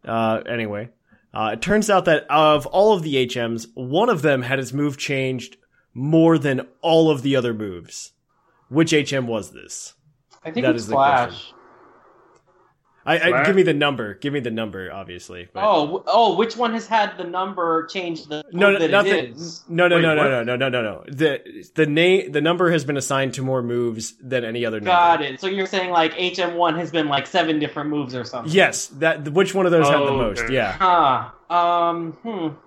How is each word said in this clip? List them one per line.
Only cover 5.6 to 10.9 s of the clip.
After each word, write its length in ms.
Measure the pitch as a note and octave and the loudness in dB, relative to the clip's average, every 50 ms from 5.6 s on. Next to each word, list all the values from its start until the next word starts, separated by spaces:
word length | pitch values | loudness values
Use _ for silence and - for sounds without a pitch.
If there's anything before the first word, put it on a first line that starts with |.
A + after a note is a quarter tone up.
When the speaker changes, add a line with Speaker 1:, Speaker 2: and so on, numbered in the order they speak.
| _ _ _ _ _ _ _ | _ _ _ _ _ _ _
Speaker 1:
more 440 | A#2 C3 D3 D#3+ D#3+ E3 E3 E3 D#3 | -6 -2 2 4 6 6 6 6 4
than 280 | C3 D3 C3+ B2+ C3 - _ _ | 2 0 -2 -2 -4 -8 _ _
all 300 | - E3+ E3 E3 E3 D#3+ | 0 2 4 4 6 4
of 100 | D3+ C3 A#2 | 2 2 0
the 140 | C#3 C#3 | 0 0
other 160 | C3 A#2+ B2 A#2 | 2 2 0 -2
moves. 580 | G#2+ G#2+ G2+ F2+ F2 E2+ - - - - - _ _ _ _ _ _ _ _ _ _ _ _ | -4 -6 -8 -8 -12 -14 -16 -18 -18 -18 -18 _ _ _ _ _ _ _ _ _ _ _ _
Which 240 | B2 D3 E3 D#3+ D#3+ | 2 2 2 4 2
H 180 | D3+ C#3 C3+ C#3+ | 0 0 0 -2
M 140 | C3+ B2+ | -4 -2
was 240 | A#2 A2+ G#2+ F#2+ - | -2 -4 -6 -6 -8
this? 440 | - A1+ G1+ G1+ - - - - _ _ _ _ _ _ _ _ _ _ _ | -16 -20 -20 -18 -16 -16 -16 -18 _ _ _ _ _ _ _ _ _ _ _
Speaker 2:
I 60 | D#3+ | -8
think 140 | D#3+ A#3 B3+ | -6 -2 0
Speaker 1:
That 100 | B2+ A#2+ | 0 0
Speaker 2:
it's 100 | A#2+ A2 | 0 -2
Speaker 1:
is 40 | |
the 60 | G2+ | -2